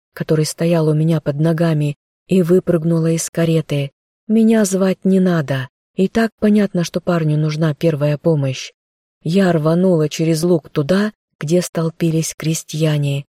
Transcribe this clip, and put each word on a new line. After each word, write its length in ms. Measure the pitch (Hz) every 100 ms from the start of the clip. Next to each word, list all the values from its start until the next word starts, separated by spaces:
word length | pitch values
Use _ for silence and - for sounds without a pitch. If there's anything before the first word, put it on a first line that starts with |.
| _
который 300 | - - 156
стоял 440 | 156 - 170 170 156
у 60 |
меня 280 | 151 160 160
под 180 | - 143
ногами, 560 | 160 160 170 156 147 147 _ _ _
и 160 | 185
выпрыгнула 720 | 170 185 - 170 160 165 160
из 160 | 165 -
кареты. 600 | - 165 160 156 143 139 - _ _ -
«Меня 360 | 220 220 226
звать 400 | 202 190 190 180
не 160 | 190 190
надо, 480 | 185 170 139 135 127 _ _
и 140 | - 190
так 220 | - 226 -
понятно, 460 | 214 208 202 180
что 160 | 165 185
парню 360 | - 175 156 151
нужна 360 | 156 151 160
первая 440 | 147 165 151 147 147
помощь». 540 | 170 151 135 127 - - _ _ _ _
Я 300 | 156 185 185
рванула 560 | 170 151 170 185 170 151
через 340 | - 160 160
луг 260 | 175 170 -
туда, 440 | - 143 185 214 - _ _
где 240 | 147 175
столпились 720 | 175 - 165 - 170 160 160 -
крестьяне. 880 | 156 165 - 151 160 151 143 139 -